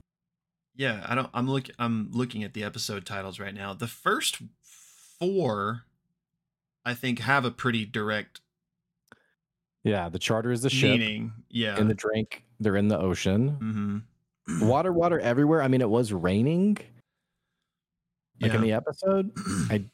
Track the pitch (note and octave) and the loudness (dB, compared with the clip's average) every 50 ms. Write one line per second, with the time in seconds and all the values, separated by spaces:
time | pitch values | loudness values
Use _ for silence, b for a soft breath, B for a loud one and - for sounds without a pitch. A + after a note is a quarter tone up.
0 | _ _ _ _ _ _ _ _ _ _ _ _ _ _ _ B2+ C3+ B2+ A2 G2+ | _ _ _ _ _ _ _ _ _ _ _ _ _ _ _ -6 -4 -4 -4 -4
1 | - - A#2+ C3 B2 - - A#2+ B2 C3 C3+ C#3 C3+ - - - A#2+ A#2 A#2 A2 | -4 -2 -2 -2 -2 -2 -4 -2 -2 0 0 -2 -4 -6 -6 -4 -2 -2 0 -2
2 | G#2 G2+ F#2+ A#2+ B2+ A#2+ A#2 G#2+ G#2+ G2 - G#2 G2+ G#2 - G#2+ - - G#2+ G2+ | -2 -4 -2 -4 -4 -4 -4 -6 -8 -6 -6 -6 -6 -6 -6 -6 -8 -6 -6 -8
3 | F2+ - G#2+ G2 F#2+ F#2+ F2 F#2+ G2 G2 G2 G#2 G2 G2 G2 G2 A#2 A2+ - - | -8 -8 -8 -8 -8 -8 -10 -10 -10 -10 -10 -8 -8 -8 -8 -6 -8 -10 -10 -4
4 | - F3 G#3+ D#4+ - - - - - - _ _ _ - - - - - - - | -2 -2 -2 0 -2 -4 -6 -6 -10 -16 _ _ _ -20 -20 -20 -20 -20 -20 -20
5 | - - - - E3+ F#3 G3 F#3+ D#3+ B2 G#2+ G2+ G2+ G#2 A#2 A#2+ - _ _ _ | -20 -20 -10 -4 -4 0 0 2 2 2 0 0 0 -2 -4 -6 -10 _ _ _
6 | _ _ _ _ _ _ _ _ _ _ _ _ _ _ _ _ - A#2+ B2 - | _ _ _ _ _ _ _ _ _ _ _ _ _ _ _ _ -6 -6 -6 -4
7 | - B2+ A#2+ A#2 A2 C3 C#3 C#3 B2+ A#2+ A#2 - - B2+ A#2 A2+ G#2+ G2+ - A2+ | -2 -2 -2 -2 0 2 2 2 2 0 -4 -2 -2 0 0 0 -2 -4 -4 -4
8 | G#2 G#2+ G#2+ G#2 G2+ - _ - _ _ _ _ _ _ _ _ _ _ _ _ | -2 -2 -2 -2 -4 -8 _ -20 _ _ _ _ _ _ _ _ _ _ _ _
9 | _ _ b b b b b b _ _ _ _ _ _ _ _ - A2+ G#2 G2 | _ _ b b b b b b _ _ _ _ _ _ _ _ -2 0 0 0
10 | F2 E2+ E2 A#2 - - A2+ A2 A2 B2 B2 A#2 B2 C3+ C3 C3 C3+ C3+ B2+ A#2+ | -2 -4 -6 -6 -2 0 0 0 0 0 -2 0 0 0 0 2 4 4 4 4
11 | A2+ G#2+ G#2+ A2 A2+ A2+ A2 A#2 - _ - A#2 A2+ G#2+ G2+ G2+ G#2+ G#2+ G#2+ F#2+ | 2 0 -2 -4 -6 -8 -10 -12 -16 _ -4 -2 -2 0 0 2 2 2 2 2
12 | - G#2+ A2 A2 G#2+ - - - _ _ _ - A2 G#2+ F#2+ G2+ G2+ G#2 G#2+ D2 | 0 -2 0 -2 -2 -4 -8 -16 _ _ _ -2 0 2 2 4 4 2 2 2
13 | F2+ F#2 F2 - - F#2+ F#2+ G#2+ B2+ C#3 D3 C3+ A2 A2 G#2+ G#2+ G#2 G2+ G2+ G#2+ | 2 0 0 0 0 2 2 2 2 0 -2 -4 -4 -4 -4 -4 -4 -4 -4 -6
14 | A#2 - _ _ _ _ _ _ _ - E2 E2 G#2+ A2 B2+ D3 E3+ F#3 F3 E3+ | -8 -12 _ _ _ _ _ _ _ -6 -2 0 2 4 4 4 2 2 2 2
15 | E3+ F3 F3 D3+ - A#2 A#2+ C3 D3 D3 D#3+ D#3+ C#3 C3 C3 B2+ B2+ G#2 G#2+ A#2+ | 2 2 2 2 2 2 4 4 4 4 4 4 4 4 4 4 4 4 4 2
16 | B2 G#2+ G#2 F2 E2 F2+ F#2+ G#2 A#2+ C#3+ E3 F3 F#3+ G#3+ G#3 - - - - - | 2 2 0 0 0 2 2 4 2 2 2 2 4 2 2 0 -2 -14 -20 -20
17 | _ _ _ _ _ _ _ _ _ _ _ _ _ _ _ _ _ _ _ _ | _ _ _ _ _ _ _ _ _ _ _ _ _ _ _ _ _ _ _ _
18 | _ _ _ _ _ _ _ - A#2 A2+ A2 A2+ A2+ A2 G#2+ A#2+ C3+ D3+ C#3+ - | _ _ _ _ _ _ _ -2 0 2 4 4 4 4 2 2 0 -2 -6 -2
19 | - F#3+ G3 G3 F#3+ G#3 - - G2+ - - F#2+ C#3 A2+ A2 G#2 G2 - | 2 2 2 2 2 -2 -4 -8 -6 -4 -2 -2 0 2 0 0 0 -4